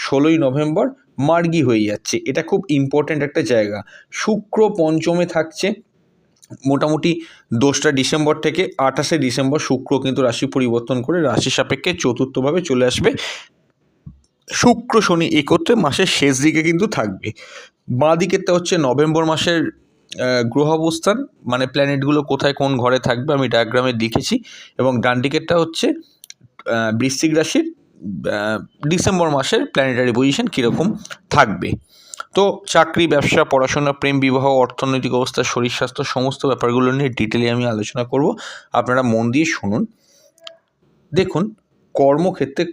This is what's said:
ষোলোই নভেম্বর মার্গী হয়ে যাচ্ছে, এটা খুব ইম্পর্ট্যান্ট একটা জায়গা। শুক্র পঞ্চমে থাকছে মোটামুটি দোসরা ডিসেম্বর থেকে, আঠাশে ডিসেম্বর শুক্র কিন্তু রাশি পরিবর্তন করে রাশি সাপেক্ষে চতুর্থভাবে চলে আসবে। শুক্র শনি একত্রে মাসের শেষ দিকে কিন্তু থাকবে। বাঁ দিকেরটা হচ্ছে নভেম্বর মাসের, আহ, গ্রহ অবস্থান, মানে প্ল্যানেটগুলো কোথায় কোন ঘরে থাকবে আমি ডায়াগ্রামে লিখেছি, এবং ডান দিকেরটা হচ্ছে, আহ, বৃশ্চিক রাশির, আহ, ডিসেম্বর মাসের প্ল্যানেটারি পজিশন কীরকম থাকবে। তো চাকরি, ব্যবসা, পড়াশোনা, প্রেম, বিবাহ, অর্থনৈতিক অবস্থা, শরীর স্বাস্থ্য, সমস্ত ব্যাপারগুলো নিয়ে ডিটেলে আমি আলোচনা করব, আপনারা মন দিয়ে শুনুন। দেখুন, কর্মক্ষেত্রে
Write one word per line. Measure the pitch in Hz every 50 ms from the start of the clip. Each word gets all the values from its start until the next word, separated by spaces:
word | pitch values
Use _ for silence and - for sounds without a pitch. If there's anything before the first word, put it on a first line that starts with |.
| -
ষোলোই | - 139 135 143 160 165
নভেম্বর | 160 151 131 131 147 151 151 156 196 254 262 262 _ _ _ - - 135
মার্গী | 151 165 170 175 170 165 165 139
হয়ে | 127 117 110 107 104
যাচ্ছে, | 104 - - - - 113 - 123
এটা | 131 165 160 -
খুব | 196 196 190 - 151 139
ইম্পর্ট্যান্ট | 139 135 147 147 143 151 160 147 143
একটা | 143 - 165
জায়গা। | 151 113 123 110 104 101 104 101 101 - - - - _
শুক্র | - - - 214 220 - - - - 214 214 202 202
পঞ্চমে | 190 160 156 160 160 156 170 170 175 175
থাকছে | 175 - 160 160 160 - - - 190 220 - - _ _ _ _ _ _ _ _ _ _ _ - - - - -
মোটামুটি | 135 139 131 156 156 156 151 - 131 117 113 - - - - _ - 120 120
দোসরা | 135 139 131 - - 156
ডিসেম্বর | 143 131 131 - 160 156 151 147 151 151 156
থেকে, | 156 - 170 185 185 - - 135
আঠাশে | 135 135 - 143 - 170
ডিসেম্বর | 151 135 127 123 139 135 135 143 151
শুক্র | - - 135 127 - - 143 131 135
কিন্তু | 131 131 139
রাশি | 131 120 113 - 139 131 -
পরিবর্তন | 139 127 120 113 117 117 113 131 127 120
করে | 151 170 180
রাশি | 156 135 131 - - 135 -
সাপেক্ষে | - 127 - 139 - - 185 175 180 -
চতুর্থভাবে | 165 170 - 131 131 - 135 127 143 160 185
চলে | 180 - 131 123 123
আসবে। | 123 - - 170 226 285 - - - - - - _ _ _ _ _ _ _ _ _ _ _ - - - _ _ _ _ _ _
শুক্র | - - - - 247 233 240 - - - 220
শনি | - - 175 165 165 - - 147
একত্রে | 143 - 165 170 165 - 240
মাসের | 226 165 143 - - 185 - -
শেষ | - 139 143 135 127
দিকে | 139 156 143 160 156
কিন্তু | 165 165 170 208
থাকবে। | - - 143 117 104 95 - - 107 - - - - - - - - _ _ - - 123 123
বাঁ | 147 156 165
দিকেরটা | 170 196 190 190 185 185 - 175
হচ্ছে | 175 175 - 190
নভেম্বর | 170 147 127 120 139 151 156 151 160 160
মাসের, | 160 160 143 - 175 170 165 143
আহ, | - - _ _ _ _ _ _ - - - 123 127 127 123 120 117 117
গ্রহ | 139 147 151 160
অবস্থান, | 156 160 165 165 165 - 196 208 254 285 - _ _ - 117
মানে | 123 127 131
প্ল্যানেটগুলো | 123 - 147 139 139 143 135 135 143 147 151 147
কোথায় | - 139 131 - 143 139
কোন | - 139 139 139
ঘরে | 123 120 123 127 127
থাকবে | - - 120 120 127 156 147
আমি | 139 131
ডায়াগ্রামে | 117 120 117 113 107 123 127 127 131 123
লিখেছি, | 110 113 117 - 139 - - 220 254 226 - - - - - _
এবং | - 123 131 127 117
ডান | 98 123 123 123
দিকেরটা | 123 139 143 156 156 - 170 170
হচ্ছে, | 160 165 165 - - 285
আহ, | 311 330 - _ _ _ - _ - _ _ _ _ - - - 117 113 113 110 110 110
বৃশ্চিক | 127 135 131 - - 160 156 160
রাশির, | 156 160 - - 330
আহ, | 330 - _ _ _ _ - - 101 - 71 - 95 101 104 104 107 110 101 90 - _ - - 147
ডিসেম্বর | 175 175 - 214 196 175 170 160
মাসের | 147 135 135 - 160 147 143 - -
প্ল্যানেটারি | 143 135 131 123 120 127 123
পজিশন | 110 120 135 139 139 226 240
কীরকম | 226 - 135 117 117 113 - 160 214 214 - - - - - _ -
থাকবে। | - 147 131 107 92 85 90 92 - - _ _ _ - - - - - - _ -
তো | - 202 294 214 - -
চাকরি, | - - 170 160 - - 175 170
ব্যবসা, | 156 147 143 135 131 - 175 151 151
পড়াশোনা, | 139 131 131 131 - 151 147 143 139
প্রেম, | - - 143 139 135
বিবাহ, | 135 135 127 135 131 139 135 131 123
অর্থনৈতিক | 120 - - 135 135 131 131 131 123 127
অবস্থা, | 123 127 - - - 127
শরীর | - - 123 120 123 -
স্বাস্থ্য, | - 139 123 - - 139
সমস্ত | - - 127 127 135 135 - -
ব্যাপারগুলো | 139 123 - 127 120 120 127 127 127
নিয়ে | 131 139 143 131
ডিটেলে | 113 - 113 107 120 120 120 117 120
আমি | 123 123
আলোচনা | 120 110 107 104 - - 123 120
করব, | 123 135 135 143 196 240 - - - - - - _ -
আপনারা | 120 117 123 123 131
মন | 127 120 113 113 113 120
দিয়ে | 120 147 160 160 -
শুনুন। | - - 101 104 139 220 - _ _ _ _ _ _ _ _ _ _ - - - _ _ _ _ _ _ _ _ _ _ -
দেখুন, | 147 170 185 180 - 151 196 - - _ _ _ _ _ _ _ -
কর্মক্ষেত্রে | - 139 139 143 151 175 190 180 - 143 135 - - 170 -